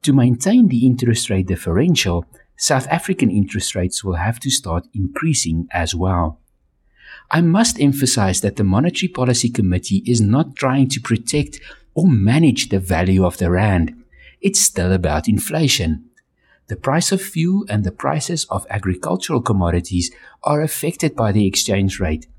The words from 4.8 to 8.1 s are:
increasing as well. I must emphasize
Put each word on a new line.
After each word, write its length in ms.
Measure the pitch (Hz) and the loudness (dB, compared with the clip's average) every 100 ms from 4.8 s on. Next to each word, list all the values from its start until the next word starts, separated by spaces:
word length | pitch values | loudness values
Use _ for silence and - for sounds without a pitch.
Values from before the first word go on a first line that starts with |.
| - | -4
increasing 720 | 107 92 - 165 139 80 82 85 | -6 -6 -4 -2 -2 -2 -4 -4
as 220 | 87 82 | -4 -4
well. 460 | 82 92 87 80 - _ _ _ _ _ _ - - _ | -2 -2 0 -2 -6 _ _ _ _ _ _ -20 -20 _
I 100 | 160 | 0
must 400 | 165 196 233 - | 2 2 2 2
emphasize 600 | 143 139 127 | 0 2 0